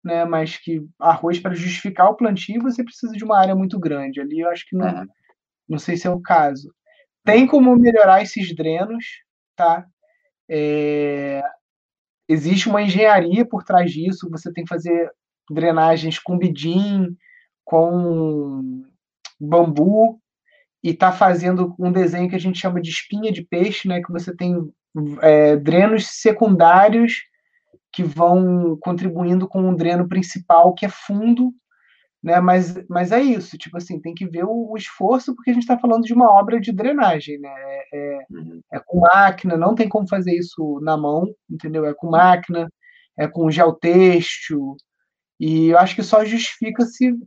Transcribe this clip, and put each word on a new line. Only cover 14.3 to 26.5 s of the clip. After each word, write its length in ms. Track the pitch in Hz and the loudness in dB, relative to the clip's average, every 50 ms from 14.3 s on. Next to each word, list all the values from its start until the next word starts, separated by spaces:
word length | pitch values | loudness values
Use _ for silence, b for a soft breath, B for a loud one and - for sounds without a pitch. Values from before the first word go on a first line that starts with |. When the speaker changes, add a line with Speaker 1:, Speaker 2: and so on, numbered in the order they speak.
Speaker 1:
você 220 | 160 156 - 180 | -12 -12 -14 -14
tem 120 | 170 170 165 | -12 -12 -12
que 60 | - | -10
fazer 400 | 175 165 160 175 170 170 170 - - _ _ _ _ _ _ _ | -10 -10 -4 -4 -2 -2 -2 -6 -10 _ _ _ _ _ _ _
drenagens 680 | 151 156 160 170 160 160 160 165 160 156 156 160 - - | -6 -2 -2 0 2 2 2 2 2 0 -2 -6 -8 -8
com 200 | _ - 180 175 | _ -6 -4 -2
bidim, 800 | 180 175 156 139 147 165 170 190 202 202 202 196 185 175 180 b b b b b b b b _ _ | -2 -2 -4 -4 -6 -2 -2 -2 -2 0 -2 -2 -2 -2 -6 b b b b b b b b _ _
com 1200 | - 165 160 165 170 175 180 175 170 165 160 160 156 151 147 143 139 135 135 131 131 127 131 131 _ _ _ _ _ _ _ _ - _ _ 147 147 | 0 2 2 2 2 0 -2 -2 -2 -2 -2 -2 -2 -4 -4 -6 -8 -8 -10 -10 -10 -12 -14 -16 _ _ _ _ _ _ _ _ -20 _ _ -6 0
bambu, 680 | 165 170 170 165 147 147 156 190 208 220 226 233 226 _ _ _ _ _ _ _ _ _ _ _ _ _ | 2 2 2 2 0 0 2 2 4 4 2 2 0 _ _ _ _ _ _ _ _ _ _ _ _ _
e 100 | - 165 160 | -6 -6 -2
tá 180 | - 190 185 | 2 0 0
fazendo 640 | 180 - 208 185 180 175 175 180 185 180 185 175 - - | 2 4 2 2 2 2 0 -2 0 0 -2 -4 -4 -4
um 140 | 180 180 | -4 -2
desenho 360 | 180 185 180 170 175 175 180 180 | 0 2 0 0 0 -2 -4 -4
que 60 | 190 | -4
a 40 | 180 | -4
gente 180 | - 185 180 - | -4 -4 -6 -4
chama 220 | - 185 175 175 | -4 -4 -4 -4
de 100 | 170 165 | -6 -6
espinha 420 | 160 - - _ 202 202 220 214 | -10 -10 -10 _ -8 -6 -4 -4
de 100 | 185 165 165 | -6 -6 -8
peixe, 420 | _ - 175 180 214 - - - 190 | _ -2 -2 -2 -2 -2 -6 -6 -4
né, 140 | 180 175 | -4 -4
que 80 | 175 - | -6 -8
você 220 | 175 170 175 185 180 | -10 -10 -10 -10 -10
tem, 200 | - 185 180 175 175 160 151 _ _ _ _ _ 156 151 147 147 - | -6 -4 -4 -2 -4 -6 -8 _ _ _ _ _ -6 -6 -6 -6 2
é, 360 | 156 156 151 151 151 147 151 | 4 6 6 6 6 4 4
drenos 500 | 147 143 151 156 180 196 214 220 214 190 - - - | 2 0 2 2 2 2 2 0 -2 -4 -6 -14 0
secundários 1000 | - 220 214 - 233 208 | 0 0 2 2 2 2